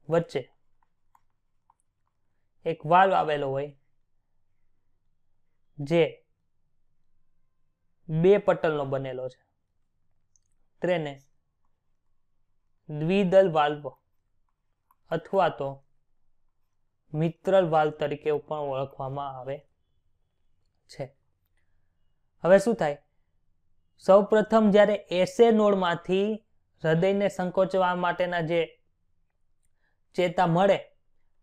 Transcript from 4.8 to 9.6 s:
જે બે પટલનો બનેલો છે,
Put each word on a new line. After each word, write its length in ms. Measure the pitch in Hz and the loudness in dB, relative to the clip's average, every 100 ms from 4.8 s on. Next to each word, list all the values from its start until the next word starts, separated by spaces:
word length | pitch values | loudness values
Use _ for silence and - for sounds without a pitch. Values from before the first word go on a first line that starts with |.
| _ _ _ _ _ _ _ _ _ - | _ _ _ _ _ _ _ _ _ -12
જે 440 | 143 170 160 - _ _ _ _ _ _ _ _ _ _ _ _ _ _ _ _ _ _ - | -2 0 0 -2 _ _ _ _ _ _ _ _ _ _ _ _ _ _ _ _ _ _ -8
બે 300 | 160 180 202 | 0 4 4
પટલનો 460 | 196 165 170 151 | 2 -2 0 -2
બનેલો 440 | 139 135 135 127 127 | -4 -6 -6 -10 -12
છે, 180 | - _ _ | -14 _ _